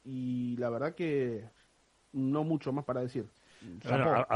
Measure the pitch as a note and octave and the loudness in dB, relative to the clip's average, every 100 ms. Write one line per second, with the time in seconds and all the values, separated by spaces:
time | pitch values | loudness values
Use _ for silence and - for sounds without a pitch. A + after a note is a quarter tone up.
0 | C3+ B2+ B2+ B2 B2 A#2+ A#2+ A#2 D3+ D#3+ | -8 -4 -2 0 -2 0 -2 0 -2 -2
1 | E3 C#3+ B2 A2 A2+ _ _ _ _ _ | 0 2 0 -2 -8 _ _ _ _ _
2 | _ C3+ C3 D3 D#3 D#3 C#3+ C#3 C3+ B2+ | _ -2 2 2 2 0 0 -2 -2 -2
3 | B2+ B2 G#2+ _ - - - F2 B2 C3+ | -2 -4 -6 _ -20 -20 -16 -10 0 4
4 | B2 A2 C3+ | 6 4 6